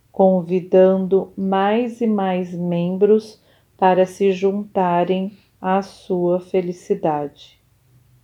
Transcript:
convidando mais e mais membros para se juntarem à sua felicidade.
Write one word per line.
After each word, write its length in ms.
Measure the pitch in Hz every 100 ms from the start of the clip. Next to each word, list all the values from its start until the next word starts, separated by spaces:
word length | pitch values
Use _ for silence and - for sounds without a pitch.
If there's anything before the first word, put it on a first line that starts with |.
| _
convidando 1200 | - 190 185 170 185 180 185 190 190 185 190 185 -
mais 640 | 190 190 196 220 240 233
e 60 | 226
mais 460 | 208 190 185 180
membros 880 | 175 175 170 175 185 202 214 220 - _ _ _ _
para 280 | 185 185 185
se 280 | - 196
juntarem 960 | 185 196 202 208 202 180 175 175 185 190 - _ _
à 200 | 190 190
sua 600 | 196 - - 185 175 180
felicidade. 1200 | 180 190 175 175 - 196 165 147 143 - - _ _ _ _ _ _ _